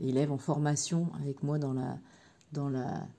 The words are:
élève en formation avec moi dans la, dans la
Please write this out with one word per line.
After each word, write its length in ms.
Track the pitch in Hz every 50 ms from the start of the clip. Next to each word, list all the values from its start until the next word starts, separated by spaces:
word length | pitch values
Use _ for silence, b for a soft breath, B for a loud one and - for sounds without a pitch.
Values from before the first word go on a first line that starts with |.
élève 300 | - 135 127 135 147 147
en 60 | 143
formation 680 | 131 - - 143 147 147 147 147 143 - - 170 170 175 165 - 156
avec 200 | 143 143 135 -
moi 160 | 147 143 151
dans 160 | 151 143 135 131
la, 240 | 131 127 131 127 131 B B B B B B B B B -
dans 180 | 147 147 139 139
la 320 | 131 127 123 - - - - - -